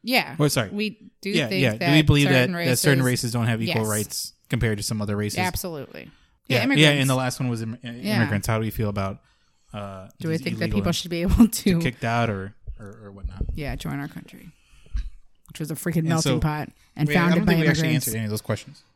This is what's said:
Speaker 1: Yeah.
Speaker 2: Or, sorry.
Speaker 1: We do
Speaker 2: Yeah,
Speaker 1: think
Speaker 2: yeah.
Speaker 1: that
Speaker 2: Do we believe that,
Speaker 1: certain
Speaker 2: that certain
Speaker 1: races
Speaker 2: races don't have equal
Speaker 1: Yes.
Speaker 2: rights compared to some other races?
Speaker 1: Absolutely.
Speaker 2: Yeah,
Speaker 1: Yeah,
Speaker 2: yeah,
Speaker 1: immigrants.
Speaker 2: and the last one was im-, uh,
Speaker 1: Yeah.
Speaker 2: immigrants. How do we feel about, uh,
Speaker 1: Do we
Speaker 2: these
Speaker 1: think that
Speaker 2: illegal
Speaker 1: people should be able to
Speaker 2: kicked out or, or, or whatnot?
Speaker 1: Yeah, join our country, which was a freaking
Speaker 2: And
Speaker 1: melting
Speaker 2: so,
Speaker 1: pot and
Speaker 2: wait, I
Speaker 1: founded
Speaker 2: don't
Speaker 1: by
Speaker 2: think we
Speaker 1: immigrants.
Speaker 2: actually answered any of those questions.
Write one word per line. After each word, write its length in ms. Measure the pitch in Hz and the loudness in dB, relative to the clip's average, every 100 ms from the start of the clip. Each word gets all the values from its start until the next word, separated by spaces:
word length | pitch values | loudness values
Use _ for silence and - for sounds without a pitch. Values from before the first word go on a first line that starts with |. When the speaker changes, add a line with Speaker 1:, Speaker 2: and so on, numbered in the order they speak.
Speaker 1:
Yeah. 360 | 131 247 143 160 | 0 0 0 0
Speaker 2:
Or, 80 | 147 | 0
sorry. 220 | 135 101 | 2 -2
Speaker 1:
We 420 | 208 214 - - _ | -4 -6 -6 -20 _
do 80 | 196 | -4
Speaker 2:
Yeah, 180 | 175 123 | -2 0
Speaker 1:
think 120 | - | 0
Speaker 2:
yeah. 140 | 127 110 | 0 0
Speaker 1:
that 120 | - | 4
Speaker 2:
Do 40 | |
we 100 | 151 | 6
believe 260 | 151 147 143 | 6 6 6
that, 180 | 131 123 | 4 4
Speaker 1:
certain 40 | |
Speaker 2:
that 240 | 180 131 123 | 0 0 2
certain 240 | 151 135 | 4 4
Speaker 1:
races 200 | 127 123 120 | 4 2 -2
Speaker 2:
races 60 | |
don't 140 | 120 117 | 0 0
have 140 | 113 | 0
equal 200 | 113 113 | -2 -2
Speaker 1:
Yes. 80 | 110 | 0
Speaker 2:
rights 440 | 107 104 - - _ _ | -2 -4 -8 -10 _ _
compared 280 | 123 117 104 | -2 0 -2
to 60 | |
some 180 | - 110 | -4 -4
other 160 | 104 104 | -2 -2
races? 220 | 104 131 | -2 -2
Speaker 1:
Absolutely. 640 | 185 - 185 156 127 - | -2 -4 -10 -10 -12 -16
Speaker 2:
Yeah, 40 | - _ _ _ - | -18 _ _ _ -2
Speaker 1:
Yeah, 100 | 123 | 0
Speaker 2:
yeah, 60 | |
Speaker 1:
immigrants. 380 | 247 269 151 143 | 2 6 6 6
Speaker 2:
and 80 | 135 | 2
the 60 | 127 | 2
last 240 | 127 - | -2 -2
one 80 | 127 | -2
was 120 | 117 | -2
im-, 120 | 113 117 | -6 -8
uh, 60 | 120 | -12
Speaker 1:
Yeah. 240 | 120 196 156 | -8 -2 0
Speaker 2:
immigrants. 300 | 107 101 - | 2 0 0
How 100 | 113 | 0
do 40 | |
we 80 | 110 | -2
feel 160 | - 107 | -2 -4
about, 320 | 101 95 98 _ _ _ _ _ | -2 -6 -8 _ _ _ _ _
uh, 340 | 107 101 95 92 _ | -14 -12 -14 -18 _
Speaker 1:
Do 80 | 165 | -6
we 60 | 160 | -4
Speaker 2:
these 60 | |
Speaker 1:
think 160 | - 110 | -4 -4
that 60 | 165 | -2
Speaker 2:
illegal 140 | 202 | 0
Speaker 1:
people 120 | 196 | 0
should 180 | 165 175 | -2 -4
be 100 | 170 | -2
able 240 | 180 - 233 | 2 6 4
to 300 | - 202 170 | 4 0 2
Speaker 2:
kicked 240 | 156 120 117 | 0 -2 -2
out 240 | 120 113 | 0 0
or, 260 | 98 95 - - - | -2 -6 -14 -16 -14
or, 180 | 101 107 | -16 -18
or 80 | 101 | -18
whatnot? 320 | 98 98 92 - - | -12 -12 -6 -6 -4
Speaker 1:
Yeah, 200 | 143 135 | -6 -6
join 240 | - 143 | -6 -8
our 80 | 147 | -8
country, 420 | - - - 175 _ _ - - - - - - _ _ | -12 -18 -20 -20 _ _ -20 -6 -6 -6 -12 -20 _ _
which 100 | - | -10
was 100 | 151 | -8
a 60 | 156 | -4
freaking 220 | 175 170 | 0 0
Speaker 2:
And 100 | 160 | 2
Speaker 1:
melting 260 | 160 147 123 | 2 2 2
Speaker 2:
so, 40 | |
Speaker 1:
pot 300 | 156 147 131 _ _ - | 2 0 -8 _ _ -2
and 140 | 151 | 2
Speaker 2:
wait, 80 | 160 | 4
I 20 | |
Speaker 1:
founded 200 | 170 175 | 4 4
Speaker 2:
don't 60 | 208 | 4
Speaker 1:
by 60 | |
Speaker 2:
think 80 | 165 | 4
we 60 | 156 | 4
Speaker 1:
immigrants. 140 | 160 | 2
Speaker 2:
actually 140 | 156 156 | 2 0
answered 200 | 127 110 | 0 -4
any 80 | |
of 60 | 110 | -4
those 120 | 107 | -4
questions. 420 | - 107 - - _ | -4 -6 -6 -20 _